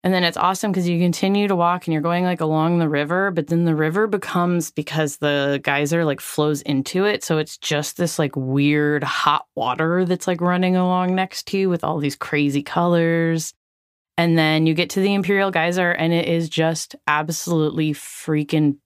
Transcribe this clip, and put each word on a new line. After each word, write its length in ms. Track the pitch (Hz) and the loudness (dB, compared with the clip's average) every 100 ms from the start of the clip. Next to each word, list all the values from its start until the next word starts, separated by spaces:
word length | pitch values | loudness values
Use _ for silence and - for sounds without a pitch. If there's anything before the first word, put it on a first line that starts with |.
And 100 | 180 | 2
then 100 | 185 | 2
it's 140 | 175 170 | 0 0
awesome 340 | 180 190 214 | -2 0 -2
'cause 160 | 185 175 | 0 0
you 120 | 170 | 2
continue 480 | 175 170 190 202 202 | 2 2 2 2 2
to 80 | 185 | 2
walk, 320 | 170 175 - | 2 0 -2
and 60 | |
you're 80 | 156 | -2
going, 240 | 160 175 180 | 0 0 0
like, 140 | 180 | 0
along 380 | 160 156 160 175 | 0 2 2 2
the 100 | 160 | 2
river, 440 | 147 147 180 196 | 0 0 0 0
but 160 | 170 151 | -2 0
then 180 | 165 170 | 0 2
the 80 | |
river 320 | 156 156 180 214 | 2 0 2 0
becomes, 640 | 196 - 175 175 175 160 | -2 -2 -2 0 0 -2
because 480 | - 151 147 151 - | -6 -6 -2 -2 -2
the 420 | 147 143 139 139 | -2 0 0 0
geyser, 420 | - 139 147 170 160 | 0 0 0 0 0
like, 160 | 135 | -2
flows 400 | - - 151 147 | -6 -2 0 -2
into 440 | - 139 135 180 202 | -2 -2 -2 -2 0
it, 180 | 208 | -2
so 160 | - 156 | -2 -2
it's 180 | 156 - | -2 -8
just 400 | - 151 147 - | -4 -4 -4 -4
this, 220 | 175 - | -4 -2
like, 160 | 147 139 | -2 -2
weird 680 | 131 135 143 151 147 147 | -2 2 2 2 2 0
hot 440 | 139 - - 147 - - | -2 0 2 0 -2 -6
water 500 | 117 123 160 175 180 | -4 -2 0 0 0
that's, 220 | 180 - | -2 -2
like, 140 | 175 | 0
running 340 | 175 180 185 185 | 0 2 2 2
along 400 | 180 180 180 185 | 2 2 0 0
next 320 | 185 - - | -2 -6 -4
to 100 | 196 | 0
you 140 | 190 | 0
with 120 | 170 | 0
all 140 | 151 156 | 0 -2
these 180 | 143 139 | -2 -4
crazy 460 | - 147 143 143 | -4 0 2 0
colors. 920 | 143 - 175 175 165 165 165 165 160 - _ _ _ _ _ - | -2 0 2 2 2 2 0 -2 -4 -14 _ _ _ _ _ -2
And 220 | 170 165 | 2 4
then 300 | 156 156 160 | 4 4 2
you 80 | 160 | 2
get 160 | 170 | -2
to 80 | - | 0
the 160 | 190 202 | 0 0
Imperial 340 | 175 196 196 | 2 2 2
Geyser, 400 | 180 165 180 175 | 0 0 0 0
and 240 | 175 165 | 0 0
it 140 | 170 170 | 0 0
is 220 | 165 160 | -2 -2
just 460 | 160 160 165 - - - | 0 0 -2 -8 -8 -2
absolutely 840 | 151 156 165 - 170 151 - 156 | -2 -2 -6 -2 0 0 0 -2
freaking 840 | 143 - - - 156 147 160 147 143 | -4 -10 -14 -2 -2 0 2 2 0